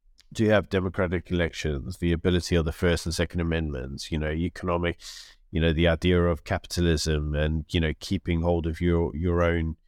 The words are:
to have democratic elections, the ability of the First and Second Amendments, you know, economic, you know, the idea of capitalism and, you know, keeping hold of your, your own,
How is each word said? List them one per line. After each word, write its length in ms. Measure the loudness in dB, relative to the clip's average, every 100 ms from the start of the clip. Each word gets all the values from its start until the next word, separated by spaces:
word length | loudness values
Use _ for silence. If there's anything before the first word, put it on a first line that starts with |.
| _ _ -10
to 140 | 0 4
have 220 | 4 2
democratic 600 | -2 -2 -2 -2 -2 -2
elections, 680 | 0 -2 -2 -4 -4 -6 -2
the 160 | 0
ability 420 | 2 2 0 2 0
of 80 |
the 80 | 0
First 340 | 0 0 0 -2
and 80 |
Second 280 | -2 -2 -2
Amendments, 720 | 0 0 -2 -6 -8 -10 -6
you 60 | -4
know, 140 | -2
economic, 680 | -2 -4 -4 -4 0 -2 -4 -10 -18 -20 -20 _
you 100 | 0
know, 100 | 2
the 160 | 4 4
idea 340 | 4 4 4
of 220 | 4 0
capitalism 920 | -2 -6 -4 0 2 2 0 -2 0
and, 300 | 0 0 -2 -2
you 100 | 0
know, 140 | 0 -2
keeping 400 | -4 -4 -2 0
hold 260 | 0 0 -2
of 140 | -2
your, 340 | 0 2 0 -2
your 260 | -2 2
own, 360 | 2 2 -2 -6